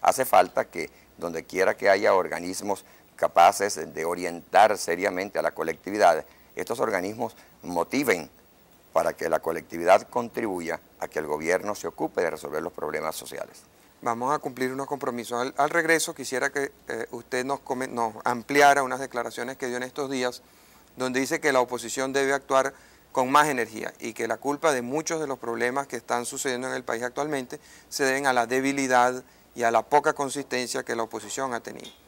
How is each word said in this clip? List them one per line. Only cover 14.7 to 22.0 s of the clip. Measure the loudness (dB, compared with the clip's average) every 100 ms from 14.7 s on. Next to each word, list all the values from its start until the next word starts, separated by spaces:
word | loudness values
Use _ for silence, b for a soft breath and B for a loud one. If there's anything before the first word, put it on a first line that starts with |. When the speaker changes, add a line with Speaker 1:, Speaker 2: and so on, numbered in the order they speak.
Speaker 2:
unos | -4 -6
compromisos. | -4 -4 -6 -6 -4
Al, | -4 0
al | 2
regreso | 2 2 2 2
quisiera | -6 -6 -2 -2
que, | -2 -6 -8 -10
eh, | -8 -8
usted | -10 -6 -4 -2
nos | -6
come-, | -4 -6 -4
nos | -2 -4 -2
ampliara | -4 -4 0 6 8 8
unas | 4 -4
declaraciones | -6 -6 -6 -6 -8 -6
que | -6
dio | -6
en |
estos | -8 -6 -4
días, | -2 -2 -4 b b b b b -6
donde | -2 0
dice | 0 0
que | 2
la | 4
oposición | 2 -2 -6 -4